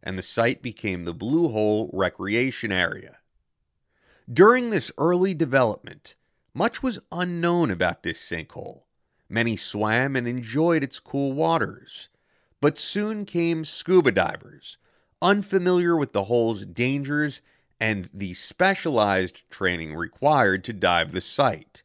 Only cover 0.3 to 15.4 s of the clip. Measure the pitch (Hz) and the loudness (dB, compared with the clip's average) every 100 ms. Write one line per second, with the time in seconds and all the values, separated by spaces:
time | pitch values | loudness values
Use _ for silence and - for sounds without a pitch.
0.3 | - 117 123 131 104 104 92 85 82 107 | 0 0 0 -8 -8 -6 -6 -6 -6 -2
1.3 | 156 170 110 107 107 110 92 92 - 95 | 0 2 2 2 2 -2 -2 -2 -2 -2
2.3 | 110 131 120 113 92 87 98 98 - _ | 0 0 -2 -4 0 0 -2 -14 -20 _
3.3 | _ _ _ _ _ _ _ _ _ - | _ _ _ _ _ _ _ _ _ -10
4.3 | 117 196 247 240 202 - - 160 180 190 | 8 8 8 2 -2 -4 -2 2 2 2
5.3 | 165 147 131 120 101 - - - - _ | 0 2 4 2 0 -10 -20 -20 -20 _
6.3 | _ _ - 214 - 262 220 _ 170 180 | _ _ -2 -2 -2 -4 -6 _ -4 -4
7.3 | 175 170 175 156 90 87 80 - 82 - | 0 0 2 0 0 -2 -2 -8 -10 -8
8.3 | 85 78 - - - _ _ _ _ _ | -10 -10 -14 -16 -18 _ _ _ _ _
9.3 | 110 117 107 - 104 107 113 135 135 120 | -2 -2 -2 -6 -4 0 0 0 -2 -4
10.3 | 123 113 123 165 165 139 - - 139 139 | -6 -6 0 2 0 -2 -10 -8 -4 -4
11.3 | 135 160 165 101 90 - - - _ _ | -2 0 0 -2 -8 -18 -20 -20 _ _
12.3 | _ _ _ 143 147 - 202 208 220 202 | _ _ _ -2 0 -6 -4 -4 -4 -6
13.3 | 175 170 165 156 - - 180 143 95 - | -2 0 -2 -6 -10 4 4 6 2 0
14.3 | - - - - - _ _ _ _ 175 | -4 -14 -20 -20 -20 _ _ _ _ 2
15.3 | 202 | 2